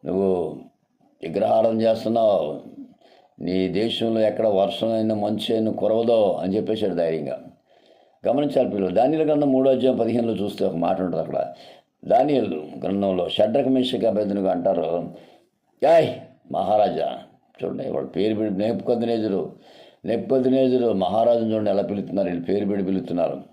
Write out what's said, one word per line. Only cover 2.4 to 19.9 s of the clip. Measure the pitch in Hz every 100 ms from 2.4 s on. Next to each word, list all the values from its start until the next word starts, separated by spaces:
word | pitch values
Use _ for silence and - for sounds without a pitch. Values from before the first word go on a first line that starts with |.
| 76 - - - - _ _ _ _ -
నీ | 85 92 92
దేశంలో | 98 113 - 113 110
ఎక్కడ | 107 104 110
వర్షం | 98 98 - 113
అయినా | 113 110 107
మంచు | 104 110 -
అయినా | 113 110
కురవదో" | - 98 110 117 113 101 85
అని | 92 101
చెప్పేశాడు | 101 107 101
ధైర్యంగా. | 85 85 80 71 64 - _ _ _ _ _ _ _ 95
గమనించాలి | 127 147 131 107
పిల్లలు, | 101 92 90
దానియేలు | 127 156 151
గ్రంథం | 147 143
మూడో | 131 135
అధ్యాయం | 131 127 113
పదిహేనులో | 113 117 117
చూస్తే | 92 101 - 98
ఒక | 82
మాట | 85 85
ఉంటుంది | 90 82
అక్కడ. | 80 - - - - - _ _ -
దానియేలు | 110 143 139 104 82 - -
గ్రంథంలో | 90 98 98 92 85
షడ్రక, | - 107 135 135
మేషక, | 131 123 95 110
అబేద్నెగో | 104 104 101 92
అంటారు, | 87 90 87 78 85 82 - - - _ _ _ _ 139
"ఏయ్ | 165 135 - - _ -
మహారాజా", | 78 92 107 101 78 71 64 - _ _ _
చూడండి, | - - -
వాళ్ళు | 69 67
పేరు | - 107 107
పెట్టి | 110 92
నెబుకద్నెజరు, | 104 110 - 117 117 113 110 95 - - - - -